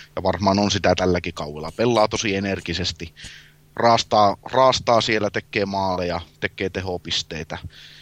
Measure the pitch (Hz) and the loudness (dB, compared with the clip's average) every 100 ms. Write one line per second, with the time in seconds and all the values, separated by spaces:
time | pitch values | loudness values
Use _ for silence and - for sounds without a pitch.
0 | - - 90 85 98 98 104 95 90 90 | -14 -4 -2 0 2 4 2 2 2 2
1 | 92 87 87 - 76 76 78 - 117 113 | 2 0 -4 -8 -10 -10 -10 -2 0 2
2 | 110 110 110 98 98 90 85 85 87 - | 2 0 -2 -2 -2 -4 -6 -6 -6 -8
3 | 85 - - - - _ _ - 117 117 | -14 -16 -20 -20 -20 _ _ 0 4 4
4 | - 110 101 92 - 123 131 127 - 113 | 4 4 4 2 -2 4 4 4 2 2
5 | 110 110 101 110 - 110 98 98 95 90 | 2 0 -2 -4 -4 -2 -2 -2 -2 -2
6 | 87 85 85 _ 104 - 95 95 92 90 | -2 -4 -8 _ -8 -4 -6 -4 -6 -8
7 | 85 - - 82 78 78 - - - - | -6 -8 -6 -10 -10 -12 -12 -20 -20 -20